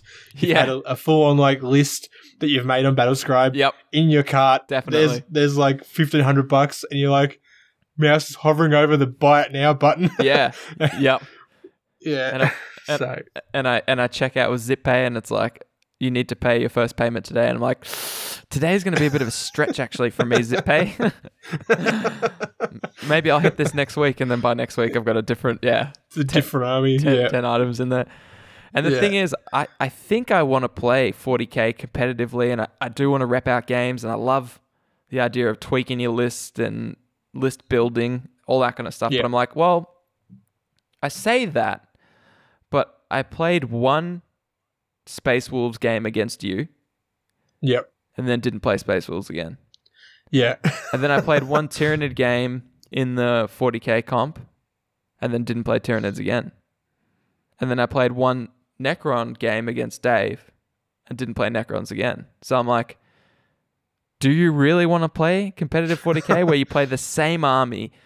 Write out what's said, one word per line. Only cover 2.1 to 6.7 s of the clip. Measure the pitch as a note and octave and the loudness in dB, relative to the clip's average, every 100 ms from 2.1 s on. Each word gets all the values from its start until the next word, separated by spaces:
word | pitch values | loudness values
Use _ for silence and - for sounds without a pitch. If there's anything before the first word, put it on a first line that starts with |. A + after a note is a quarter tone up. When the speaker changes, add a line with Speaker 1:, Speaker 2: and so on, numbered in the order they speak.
| - - _ | -20 -20 _
Speaker 1:
that | D3+ | -2
you've | C3+ B2+ | 0 2
made | C3 C3+ | 2 2
on | B2+ | 4
Battlescribe | B2 C3 - B2+ C3 C#3 | 2 2 2 4 4 4
Speaker 2:
Yep. | C3+ - _ | 0 0 _
Speaker 1:
in | D3+ D#3+ | 2 4
your | D3 | 4
cart. | C#3+ C#3 C3+ C3+ - | 4 4 4 4 0
Speaker 2:
Definitely. | C3+ - D#3 D#3 | -4 0 2 2
Speaker 1:
There's, | B2 - | 0 -4
there's, | D3+ D3 C#3+ | 0 2 4
like, | C#3 C#3 | 2 0
fifteen | - - D3 D3+ | -4 -2 2 4
hundred | C3+ C#3 C3+ | 4 2 4
bucks, | C#3 C#3+ | 2 2